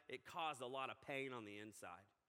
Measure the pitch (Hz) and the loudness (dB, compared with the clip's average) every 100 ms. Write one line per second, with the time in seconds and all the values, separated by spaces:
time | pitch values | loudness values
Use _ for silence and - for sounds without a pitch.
0 | - 127 - 175 160 131 127 135 131 107 | -6 -4 -2 2 2 2 2 2 0 -2
1 | - 139 135 123 104 104 107 - 98 87 | 0 2 2 0 -2 -4 -6 -6 -8 -8
2 | 101 _ | -12 _